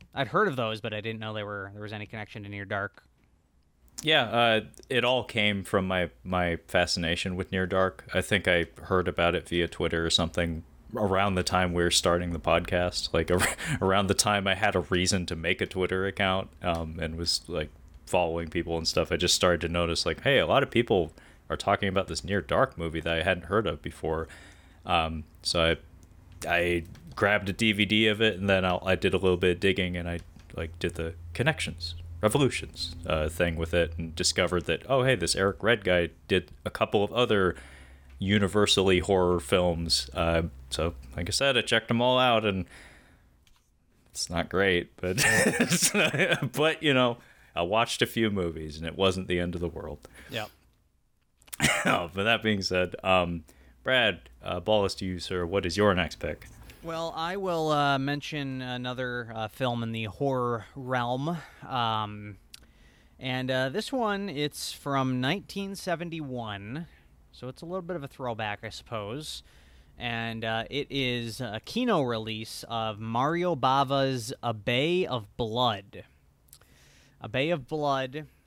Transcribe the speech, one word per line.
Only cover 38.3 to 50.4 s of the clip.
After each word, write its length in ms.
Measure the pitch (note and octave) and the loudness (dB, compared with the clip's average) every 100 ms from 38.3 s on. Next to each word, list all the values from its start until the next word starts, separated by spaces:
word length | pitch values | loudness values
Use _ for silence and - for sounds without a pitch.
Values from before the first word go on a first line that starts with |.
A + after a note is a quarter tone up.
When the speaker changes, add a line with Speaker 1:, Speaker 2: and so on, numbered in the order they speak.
| G#2 G2 G#2 G#2 G2+ F#2+ F#2 | 4 4 4 4 4 6 4
Speaker 2:
horror 400 | E2 F#2+ F2+ F2 | 4 4 4 2
films. 720 | - F#2+ F2+ E2 E2 - - | 2 2 2 0 0 -2 -2
Uh, 300 | F2+ E2+ E2 E2+ - - | -2 2 2 0 -8 -10
so, 260 | - D#2 - - - | -4 -4 -4 -12 -8
like 140 | E2+ | -6
I 20 | |
said, 240 | - C#3 B2 | 0 2 2
I 60 | |
checked 260 | - A2+ - | 2 2 2
them 140 | A#2 | 2
all 180 | B2 B2+ | 4 4
out, 260 | B2+ A2+ G#2+ | 4 4 2
and 200 | F#2+ F2 - - - - _ _ _ _ _ _ _ _ _ _ | 0 -4 -10 -20 -20 -20 _ _ _ _ _ _ _ _ _ _
it's 200 | - - | -10 -6
not 200 | F2 E2 | -4 -2
great, 460 | F2+ G2 F2+ - - | 2 4 4 0 -6
but, 200 | F2+ F#2 | -4 2
<laughs> 1300 | - G3+ F3 - - E3 - G#3 D3+ D3 F3+ - C3+ | 4 4 4 2 2 2 2 2 2 2 0 0 -2
but, 280 | - D#3 D#3+ | 0 0 2
you 120 | D3+ | 2
know, 240 | C3 B2 A#2+ - - _ - | 4 4 0 -10 -20 _ -4
I 60 | |
watched 400 | F2 A2 A#2 - | 0 2 2 2
a 60 | A#2 | 0
few 220 | A#2 A2 | 2 0
movies, 480 | G2+ E2+ D#2+ D#2 D2+ | 2 -2 -4 -8 -8
and 80 | E2 | -2
it 100 | - | 4
wasn't 320 | F#2+ F#2 F2+ | 4 4 0
the 120 | F2 | 0
end 160 | F2 E2+ | 0 -2
of 60 | |
the 60 | E2+ | -4
world. 400 | D#2+ D#2 D2 - - - | -6 -10 -12 -16 -20 -10
Speaker 1:
Yep. 200 | A#2 | -8